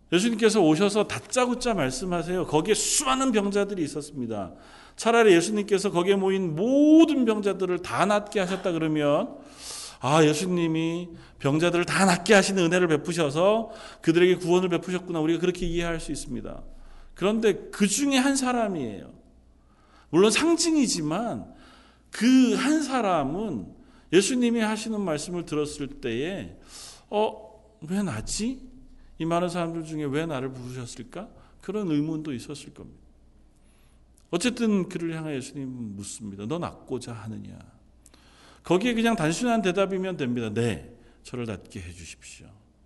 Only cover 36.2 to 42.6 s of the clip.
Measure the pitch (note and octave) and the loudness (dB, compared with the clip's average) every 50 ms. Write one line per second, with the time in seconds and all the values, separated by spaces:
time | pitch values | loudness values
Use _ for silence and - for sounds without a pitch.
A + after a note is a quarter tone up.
36.2 | A2 G#2 G2 G2 G#2 A2 D3+ F3 E3 F#2+ - - - - C3 A#2+ - - A#2 A2 | -12 -12 -10 -10 -8 -6 -6 -6 -6 -8 -10 -14 -10 -10 -8 -8 -8 -12 -14 -12
37.2 | G#2 A2 G#2+ G#2 G2+ G2 F#2+ F2+ - - - - _ - _ _ _ - - - | -12 -12 -12 -12 -14 -16 -18 -20 -20 -20 -20 -20 _ -20 _ _ _ -20 -20 -20
38.2 | _ _ _ _ - - - _ _ - E3 F#3 G#3+ B3+ A#3 A3+ A3+ A#3 A3+ - | _ _ _ _ -20 -20 -20 _ _ 0 0 2 2 0 0 2 2 2 2 2
39.2 | D#3 D#3 E3 - B3 A#3+ A#3 A3+ F#3+ F#3 F3 G3 G3 F#3 G3 F#3 F#3 F#3+ F3+ D3+ | 0 0 0 0 0 0 0 2 0 0 2 0 0 0 -2 -4 -4 -6 -4 -4
40.2 | C#3 B2 A#2+ B2 A#2 A2+ G#2 A2+ A#2 A#2 F#2+ D2 - - - - - - _ _ | -4 -4 -2 -4 -4 -2 -2 0 0 0 -2 -4 -8 -16 -20 -20 -20 -20 _ _
41.2 | _ - - B2 A#2+ A2+ G2+ F#2 - - - G#2 F2 F2 E2+ F2+ E2+ - - _ | _ -14 -10 -8 -8 -8 -8 -10 -12 -14 -14 -14 -14 -14 -16 -16 -18 -20 -20 _
42.2 | - - - - D#2+ D#2 - - | -20 -20 -20 -20 -20 -20 -20 -20